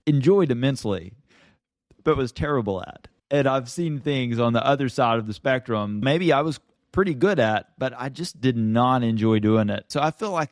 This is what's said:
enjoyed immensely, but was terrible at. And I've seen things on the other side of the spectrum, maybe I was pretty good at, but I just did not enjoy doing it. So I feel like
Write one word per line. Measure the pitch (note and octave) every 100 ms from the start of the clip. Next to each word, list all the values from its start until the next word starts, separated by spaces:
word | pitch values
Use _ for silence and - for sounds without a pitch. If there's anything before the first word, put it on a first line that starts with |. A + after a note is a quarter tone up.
| -
enjoyed | D3 C3 G3+ D#3+
immensely, | A#2+ C3+ C3 A2 F#2 F2+ - _ _ _ _ _ _ _ _
but | - C#3
was | B2+
terrible | - D3 C#3+ G#2 F#2+
at. | - - - _ _
And | C#3+ C3+
I've | C3+ B2
seen | - E3+ C#3+
things | D3 C3+ A#2+ A#2
on | A#2
the | A#2 A#2+
other | C#3 C3+
side | - A#2+ A2+
of | A2
the |
spectrum, | G#2 C3+ B2+ - A2 G#2 G#2
maybe | B2+ D#3+ F3
I | C#3
was | D#3 C#3 _ _ _
pretty | - G3
good | C3 F#3 F3+
at, | A2 G#2+ - -
but | C3 A#2+
I | C3
just | C3 F3+ -
did | C3 A#2
not | A2 A2+ B2 B2+
enjoy | A#2 A2 A2 A2
doing | G#2+ A2 G#2
it. | G2+ -
So | D3
I | D3+
feel | - A3
like | E3+ D#3